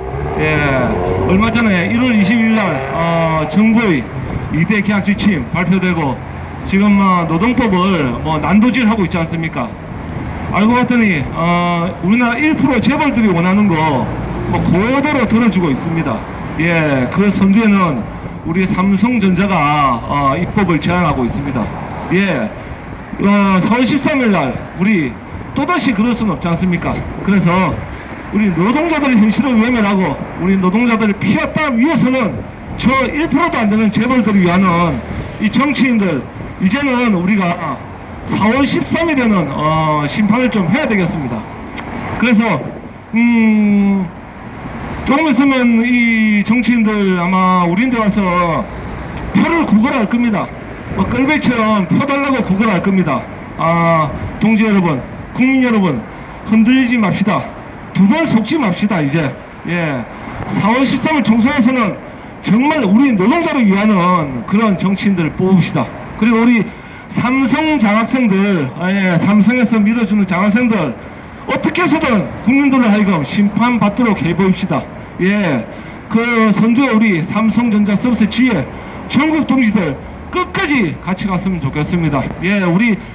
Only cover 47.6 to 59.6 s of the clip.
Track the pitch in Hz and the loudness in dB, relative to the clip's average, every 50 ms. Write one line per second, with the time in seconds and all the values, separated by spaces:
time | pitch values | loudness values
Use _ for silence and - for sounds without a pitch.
47.6 | 180 170 170 190 247 262 240 233 220 202 - 214 196 180 175 180 180 170 156 127 | 2 2 2 0 0 0 0 0 0 0 0 0 0 0 2 0 0 0 0 -2
48.6 | 101 - - - - - - - - - - - - - - - - 311 330 339 | -4 -6 -8 -10 -10 -10 -10 -10 -10 -10 -10 -10 -8 -2 0 0 2 2 2 0
49.6 | 302 - - 220 214 277 - 254 214 190 - 240 240 233 214 170 131 117 - - | 0 2 4 4 4 2 0 0 -2 0 0 0 0 2 0 0 -2 -4 -8 -12
50.6 | - - - - - - - - - - - 247 269 269 302 294 - - 247 233 | -14 -14 -14 -14 -10 -8 -4 -4 -2 -2 0 0 0 0 0 0 2 0 0 2
51.6 | 220 214 214 208 185 160 - - 277 277 277 277 277 285 269 247 214 - 185 190 | 2 2 2 0 2 2 2 0 2 0 0 -2 0 0 0 0 0 0 0 0
52.6 | 240 226 202 170 165 196 196 190 170 156 135 120 113 - - - - - - - | 2 2 0 0 0 2 2 2 2 0 0 -4 -4 -8 -14 -14 -14 -14 -8 -4
53.6 | 156 165 170 170 165 170 165 160 156 139 - - - - - - - 214 226 208 | 0 0 2 2 2 2 2 2 0 -2 -4 -6 -8 -8 -6 -2 0 2 2 4
54.6 | 220 220 202 196 180 170 151 127 - - - - - - - - 247 262 269 262 | 2 4 2 2 2 2 0 -2 -6 -8 -12 -14 -14 -10 -4 0 0 2 2 2
55.6 | 254 247 226 214 190 175 143 113 107 - - - - - - - - - 208 220 | 2 2 2 2 2 0 0 -2 -6 -10 -14 -16 -16 -16 -16 -12 -4 0 4 4
56.6 | 220 220 254 262 262 233 247 240 214 185 165 - 196 214 175 139 - - - - | 4 6 4 4 4 2 2 2 2 0 0 0 0 0 0 -2 -4 -6 -12 -14
57.6 | - - - - - - - - 190 196 277 311 330 262 - 226 214 214 302 320 | -16 -16 -16 -16 -14 -6 0 2 4 4 4 2 2 2 2 0 0 0 0 0
58.6 | 262 196 175 - 208 208 214 175 151 139 139 165 156 135 - - - - - - | 0 0 -2 0 0 0 0 0 0 0 0 0 -2 -2 -4 -8 -14 -18 -18 -12